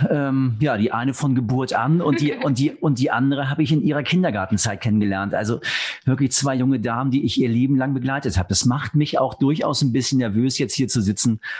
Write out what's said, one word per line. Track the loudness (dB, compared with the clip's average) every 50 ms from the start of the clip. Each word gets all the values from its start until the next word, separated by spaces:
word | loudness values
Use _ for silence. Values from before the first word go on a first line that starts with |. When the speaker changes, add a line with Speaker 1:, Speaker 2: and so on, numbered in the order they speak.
| 0 0
Speaker 1:
ähm, | 2 0 0 0 0 0 0 0 0 0
ja, | 0 0 2 2
die | 0 0
eine | 0 0 -2 -2
von | -2 -2 0 0 0
Geburt | 0 0 0 0 -2 -2 -2 -2
an | 0 2 2 2 2
und | 2 2 0 2
die, | 0 -2
Speaker 2:
<laughs> | -2 -2
Speaker 1:
und | -2 -2 0 2
die, | 0 -2
und | -2 0 0 0 2 2
die | 0 0
andere | 2 2 2 2 0 0 -2 -2
habe | 0 0
ich | 0 2
in | 2 2
ihrer | 2 0 0 0
Kindergartenzeit | -2 0 0 2 2 0 0 -2 -2 -2 -2 -2 0 -2 -4 -4
kennengelernt. | -2 0 2 2 2 0 0 -2 -2 -2 -2
Also | -2 -2 -2 -4 -4 -4 -6 -4 -4 -6 -6 -10 -4 -2
wirklich | -2 0 2 0 0
zwei | 0 0 0 0 0
junge | 2 2 2 0 0
Damen, | -2 -2 -2 -2 0 0
die | 0 0 0
ich | 0 0 0
ihr | 0 2
Leben | 2 2 2 2 2
lang | 2 2 0
begleitet | -2 -2 -2 -2 -4 -2 -2 -2 -2 -2
habe. | -2 0
Das | -2 2 2
macht | 2 0 0 -4 -2 0
mich | 0 0 2 0 0
auch | 0 0 0
durchaus | 0 0 0 2 0 -2 -2 0 0
ein | 0 2
bisschen | 2 0 0 0 0
nervös, | 0 0 0 0 2 0 0 0
jetzt | -2 -4 -2
hier | -2 -2 -2 0
zu | 0 0
sitzen | 0 0 0 2 2 0 0 0 -4 -10 -12